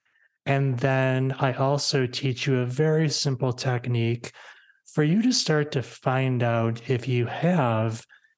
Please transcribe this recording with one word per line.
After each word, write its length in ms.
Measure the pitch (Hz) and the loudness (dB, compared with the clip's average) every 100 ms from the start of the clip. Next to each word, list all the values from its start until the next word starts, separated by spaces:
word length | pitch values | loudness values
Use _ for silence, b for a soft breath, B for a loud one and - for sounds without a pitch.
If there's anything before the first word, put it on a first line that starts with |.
| _ _ _ _ - | _ _ _ _ -2
And 320 | 139 139 123 | 0 0 0
then 560 | 135 131 131 131 131 131 | 2 2 2 2 0 0
I 160 | 135 | 0
also 520 | 123 135 143 - 143 127 | 0 0 0 0 0 0
teach 400 | - 139 120 143 | -2 -4 -2 0
you 140 | 127 | 0
a 60 | 123 | 0
very 420 | 127 156 156 160 | 0 2 2 2
simple 440 | - 143 123 131 | 0 -2 0 -2
technique 800 | 120 131 123 123 120 117 117 - B B B B B - | -2 -2 -2 -2 0 0 -2 -8 B B B B B -6
for 160 | - | 0
you 180 | 151 196 | 2 2
to 100 | 247 | 2
start 400 | - - 151 147 | 2 2 0 0
to 100 | 139 | -4
find 600 | - - 139 131 131 123 | -6 -6 -2 0 2 0
out 460 | 120 117 113 117 - | 2 2 0 -2 -4
if 200 | 123 131 | -4 0
you 180 | 120 117 | -2 -2
have 800 | - 165 180 123 110 113 110 - b b | -2 0 2 2 0 0 -4 -10 b b